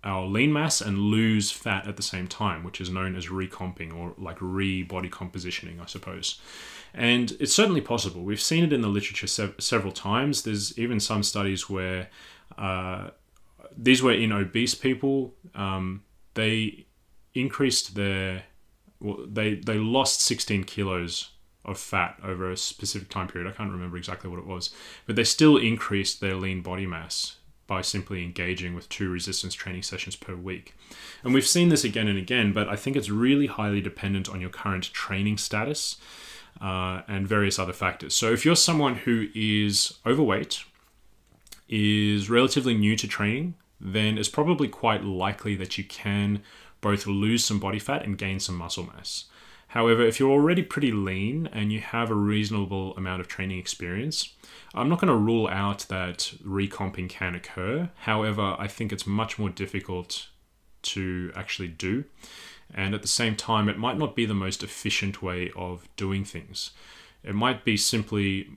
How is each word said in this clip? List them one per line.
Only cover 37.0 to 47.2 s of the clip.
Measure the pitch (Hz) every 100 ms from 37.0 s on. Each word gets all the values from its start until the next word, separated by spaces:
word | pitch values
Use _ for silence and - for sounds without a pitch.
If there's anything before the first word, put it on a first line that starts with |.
| -
and | 101 98
various | 104 101 95
other | 90
factors. | 90 95 90 -
So | - 113
if | 120
you're | 151 165
someone | - 160 143
who | 117 - 117 107
is | 107 107 104 104 101 - - 110
overweight, | 135 135 95 - - - _ _ _ - _ _ _ - - _
is | 110 104 107 104 104 98
relatively | 117 135 139 127
new | 113 104 107
to | 104
training, | - 104 120 175 170 _ _
then | 95 101 107 107
it's | 104
probably | - 156 170 135
quite | - 117 107
likely | 101 92 95 104 107 98
that | 92 -
you |
can | 101 - 107 101 104 101 - - - -
both | 104 101 101
lose | 101